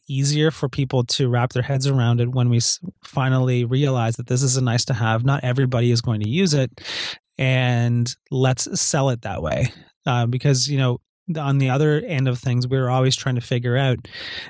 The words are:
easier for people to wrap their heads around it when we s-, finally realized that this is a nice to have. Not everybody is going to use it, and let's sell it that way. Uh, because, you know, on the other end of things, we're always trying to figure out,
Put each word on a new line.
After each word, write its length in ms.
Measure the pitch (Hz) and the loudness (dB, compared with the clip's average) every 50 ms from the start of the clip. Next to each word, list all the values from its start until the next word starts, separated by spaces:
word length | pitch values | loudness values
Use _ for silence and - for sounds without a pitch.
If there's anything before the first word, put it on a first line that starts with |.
| _ - | _ -6
easier 420 | 139 135 139 139 147 151 151 160 | -4 -2 0 0 2 2 2 2
for 160 | 156 - - 131 | 2 0 -4 -4
people 360 | - - 135 127 - 127 123 | -2 -4 -2 0 0 0 0
to 260 | - - - 139 123 | 0 0 0 0 2
wrap 240 | 120 120 120 127 - | 2 2 0 0 0
their 100 | 123 - | -2 -2
heads 240 | - 139 131 131 143 | -2 -2 -2 0 0
around 320 | 135 131 117 117 117 120 | 2 2 2 2 2 2
it 120 | 120 120 | 0 0
when 180 | 127 131 120 120 | 0 2 2 2
we 80 | 120 117 | 2 2
s-, 220 | - - - - - - - _ - | 2 0 -2 -4 -6 -12 -16 _ -20
finally 600 | - - 143 131 131 131 131 127 127 123 123 120 | -8 -4 -2 0 2 2 2 2 2 2 0 0
realized 540 | 117 127 135 147 139 131 123 113 113 113 - | 0 0 0 2 2 0 0 0 0 -2 -4
that 100 | 120 - | -4 -2
this 160 | 123 127 139 | 0 0 2
is 140 | 131 123 135 | 2 2 2
a 60 | 127 | 2
nice 220 | 120 113 120 - | 2 0 0 0
to 80 | - 127 | -2 -2
have. 300 | 104 113 110 110 113 120 | 0 0 0 0 2 2
Not 200 | 139 139 135 - | 0 0 0 -2
everybody 480 | 127 123 135 135 131 127 117 120 120 | -2 0 0 0 0 2 2 2 2
is 100 | 120 113 | 2 2
going 180 | - 127 110 104 | 0 -2 -2 -2
to 80 | 107 107 | -2 -2
use 240 | 127 180 196 175 147 | 0 0 2 2 2
it, 280 | 143 135 117 - - - - - - - - - - _ _ _ - | 0 0 -2 -4 -10 -14 -12 -10 -10 -10 -10 -12 -14 _ _ _ -2
and 760 | 135 131 131 127 127 123 123 120 120 120 120 120 117 117 - - _ _ | 0 0 2 2 2 2 2 2 2 2 2 0 0 -2 -4 -10 _ _
let's 500 | 147 131 131 131 127 - - - - - | -2 2 2 2 2 0 -2 -4 -2 -2
sell 300 | - - - 147 135 135 | -2 0 0 2 2 0
it 120 | 123 120 | 0 -2
that 200 | - 104 - - | -4 -8 -6 -6
way. 300 | 82 78 64 - 139 - - - - _ _ _ _ | -4 -2 -2 -2 -2 -4 -4 -10 -20 _ _ _ _
Uh, 220 | - 123 120 117 113 | -2 0 0 0 0
because, 420 | 120 127 - 143 135 127 123 139 | -2 0 0 2 2 2 0 0
you 80 | 147 135 | 0 0
know, 220 | 131 127 123 - - _ _ _ _ - 165 | 0 0 -2 -4 -8 _ _ _ _ -8 -6
on 220 | 165 143 139 139 139 | -4 -2 0 0 2
the 120 | 135 131 | 2 2
other 300 | 127 139 151 151 151 151 | 2 2 2 2 2 0
end 260 | 226 240 165 131 135 131 | -2 -2 -2 0 0 0
of 100 | 123 120 | -2 -2
things, 300 | - 127 120 123 123 123 | -2 -2 0 0 0 0
we're 220 | 135 135 131 123 | 0 0 0 2
always 260 | 127 131 131 131 127 | 2 2 2 2 2
trying 200 | - - 135 127 | 0 -2 -2 -2
to 60 | 120 | -2
figure 340 | - - 131 120 120 123 120 | -2 -2 -4 -2 0 0 0
out, 320 | 131 139 131 123 - - - - - - - - - - - | 2 2 2 0 -2 -4 -10 -16 -16 -14 -12 -12 -14 -14 -14